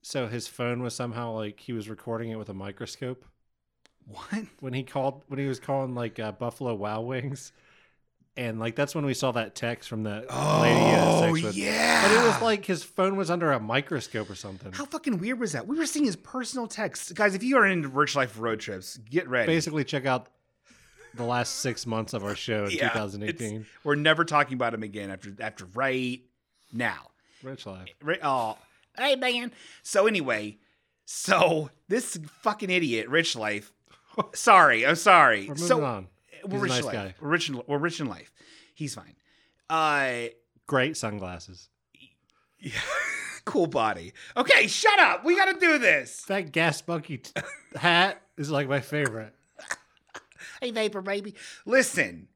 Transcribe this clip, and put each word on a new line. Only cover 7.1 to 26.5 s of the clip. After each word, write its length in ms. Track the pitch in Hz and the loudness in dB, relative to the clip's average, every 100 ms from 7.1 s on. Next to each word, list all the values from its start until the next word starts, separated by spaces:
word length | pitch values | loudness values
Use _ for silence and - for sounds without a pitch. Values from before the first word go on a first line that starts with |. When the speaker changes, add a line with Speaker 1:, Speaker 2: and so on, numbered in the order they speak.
| 131 135 139 - _ _ _ _ _ _ _ _ - | -6 -6 -8 -14 _ _ _ _ _ _ _ _ -8
Speaker 1:
And, 220 | 120 110 | -6 -4
like, 160 | 113 113 | -4 -2
that's 180 | 143 | -2
when 120 | 165 143 | 0 -2
we 80 | |
saw 180 | 127 131 | 0 0
that 240 | 120 110 - | -2 -6 -6
text 320 | 117 117 - | -6 -6 -8
from 160 | 113 | -6
that 220 | 107 104 123 | -4 -6 -8
Speaker 2:
Oh, 300 | 127 147 156 | -4 2 4
Speaker 1:
lady 160 | 156 - | 6 6
he 60 | 165 | 6
had 300 | 165 165 165 | 6 6 6
sex 220 | 170 160 | 4 2
with. 140 | 170 190 | 0 -2
Speaker 2:
yeah. 460 | 202 214 233 233 196 | -2 2 4 4 6
Speaker 1:
But 140 | 220 | 6
it 60 | 240 | 6
was 140 | 202 | 4
like 240 | 226 208 196 | 2 0 0
his 180 | 175 | -4
phone 320 | - - 190 196 | -4 0 0 2
was 160 | 175 | 0
under 220 | 175 165 | 0 2
a 60 | 131 | 2
microscope 680 | 110 123 139 135 - 113 101 | 2 -2 0 -6 -4 -6 -6
or 60 | 95 | -8
something. 380 | 104 95 123 | -12 -14 -12
Speaker 2:
How 100 | 92 277 | -10 -8
fucking 340 | 311 294 202 | -6 -2 -2
weird 200 | 196 247 | -2 -4
was 140 | 226 | -4
that? 120 | 143 196 | -4 -4
We 120 | 294 | -2
were 80 | 311 | -2
seeing 180 | 302 277 | 0 0
his 120 | 170 | 0
personal 500 | - 254 233 254 226 | -10 -8 -6 -6 -8
texts. 460 | - 208 - - | -6 -6 -6 -12
Guys, 200 | 180 208 | 0 2
if 100 | 190 | 2
you 120 | 240 269 | 2 4
are 80 | 202 | 6
into 220 | 185 143 | 4 -2
Rich 280 | 131 147 143 | 0 2 2
Life 200 | 127 107 | -2 -2
road 220 | 113 110 | -4 -4
trips, 380 | - 95 95 - | -4 -10 -10 -16
get 320 | 110 143 151 | -4 -2 0
ready. 180 | 127 113 | 0 2
Speaker 1:
Basically, 380 | 165 151 151 135 | 2 0 -2 -2
check 200 | 143 131 | -2 0
out 220 | 127 - _ _ _ _ _ _ _ - | -2 -2 _ _ _ _ _ _ _ -20
the 100 | 117 | -8
last 380 | 117 123 120 - | -2 0 -2 -2
six 260 | 135 117 120 | -4 -4 -4
months 260 | 110 110 | -4 -4
of 120 | 113 101 | -6 -6
our 100 | 101 | -6
show 300 | - 107 101 | -4 -2 -2
in 60 | |
Speaker 2:
<laughs> 20 | |
Yeah, 160 | 87 - | -2 -2
Speaker 1:
two 100 | 113 | -2
thousand 240 | 104 101 | -4 -6
eighteen. 380 | 107 170 117 107 | -8 -6 -8 -8
Speaker 2:
it's, 240 | 107 - 147 | -12 -10 -2
we're 100 | 147 | 2
never 300 | 151 160 165 | 2 2 2
talking 300 | 151 139 127 | 2 0 0
about 180 | 120 | -2
him 100 | 113 | -4
again 260 | 110 101 98 | -8 -8 -10
after, 240 | 95 104 98 | -10 -14 -10
after 240 | 110 - 92 | -10 -10 -14
right 460 | 101 135 131 127 127 _ _ _ | -4 -2 -2 -4 -8 _ _ _